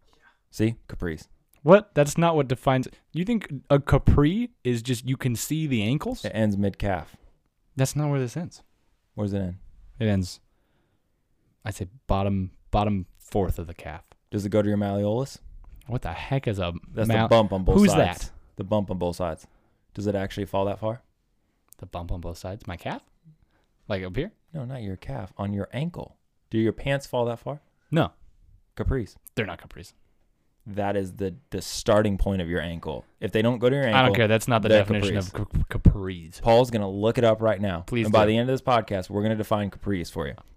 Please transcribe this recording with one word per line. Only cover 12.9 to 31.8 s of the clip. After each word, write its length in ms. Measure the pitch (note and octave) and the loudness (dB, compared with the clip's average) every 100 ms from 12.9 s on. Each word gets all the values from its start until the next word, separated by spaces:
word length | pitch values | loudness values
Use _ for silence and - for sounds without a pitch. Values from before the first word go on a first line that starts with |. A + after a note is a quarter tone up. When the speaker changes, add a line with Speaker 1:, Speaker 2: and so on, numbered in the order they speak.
| G2+ F2+ - | -2 -4 -14
Speaker 2:
fourth 400 | - G#2+ F2+ F2+ | -4 -2 0 -2
of 80 | E2 | -8
the 80 | |
calf. 300 | E2 D#2+ D#2 - _ _ | -12 -14 -16 -18 _ _
Speaker 1:
Does 140 | G#2+ G2 | -6 0
it 40 | |
go 120 | G#2+ | 2
to 60 | G2+ | 2
your 100 | G#2 | 2
malleolus? 600 | G2+ G2+ G#2 A2+ C#3 - - - - - - | 0 0 0 -2 -4 -10 -20 -20 -20 -18 -8
Speaker 2:
What 160 | A#2+ | -6
the 100 | E2+ | -6
heck 340 | E2+ - C3+ B2 | -8 -4 -2 -2
is 120 | G2 | -2
a 140 | F2 E2+ - | -4 -6 -8
Speaker 1:
That's 160 | - A2 | -2 2
Speaker 2:
mal-, 160 | A2 | 2
Speaker 1:
the 40 | A2+ | 6
bump 240 | A2+ G#2 | 6 4
on 120 | F#2+ | 2
both 120 | F#2 - | 4 6
Speaker 2:
who's 120 | - | 8
Speaker 1:
sides. 280 | G2 F#2+ F2 | 6 2 0
Speaker 2:
that? 100 | - - - - | -10 -14 -16 -12
Speaker 1:
The 80 | |
bump 260 | G2 G#2+ G2 | -2 -2 -2
on 80 | F#2 | -2
both 180 | F2 E2+ | -4 -2
sides. 300 | F2 D#2 - _ _ _ _ | -6 -8 -14 _ _ _ _
Does 120 | - G2+ | -6 -2
it 80 | |
actually 320 | G2 F#2+ - G2 | -2 -4 -6 -4
fall 180 | G2 G2 | -2 -2
that 120 | G2 | -4
far? 240 | A2 A#2 _ _ _ _ _ _ _ - | -6 -8 _ _ _ _ _ _ _ -20
Speaker 2:
The 80 | F#2 | -14
bump 260 | E2+ F2 | -10 -8
on 80 | F#2 | -8
both 180 | F2 E2 | -8 -10
sides? 280 | F#2 G#2 - | -12 -12 -12
My 100 | - | -10
calf? 260 | - B3+ - _ D#3+ D#3 _ _ _ _ - | -10 -10 -14 _ _ _ _ _ _ _ -8
Like, 140 | G2 | -8
up 120 | F#2 F#2 | -6 -6
here? 160 | F#3 - _ | -8 -10 _
Speaker 1:
No, 120 | D#3+ | -12
not 180 | B2 C3 | -10 -10
your 140 | G2+ F#2 | -8 -10
calf. 360 | - C3+ F#2+ - | -10 -10 -10 -8
On 140 | G2+ | -6
your 160 | G2+ F#2+ | -4 -6
ankle. 440 | A#2+ E3 - - _ _ _ _ | -6 -6 -8 -14 _ _ _ _
Do 80 | A2+ | 0
your 140 | A2 | 0
pants 340 | - C#3 C#3 - | 0 -2 -4 -4
fall 180 | B2 A#2+ | -4 -2
that 120 | A#2 | -4
far? 220 | - C#3 _ _ _ | -10 -14 _ _ _
Speaker 2:
No. 220 | D#3+ A#2+ - - _ _ - _ - | 0 0 -4 -20 _ _ -20 _ -8
Speaker 1:
Capris. 400 | G#2+ C3+ G2+ - - | -4 -4 -6 -12 -10
Speaker 2:
They're 120 | - G2+ | -6 -6
not 140 | E2+ | -8
capris. 320 | - - - _ _ _ _ _ _ _ - | -16 -20 -20 _ _ _ _ _ _ _ -10
Speaker 1:
That 280 | G2+ G2+ G2+ | -4 -2 -2
is 160 | F#2+ | -4
the, 220 | F#2+ F#2+ F2 _ | -4 -6 -6 _
the 120 | F#2 | -10
starting 560 | - - | -8 -4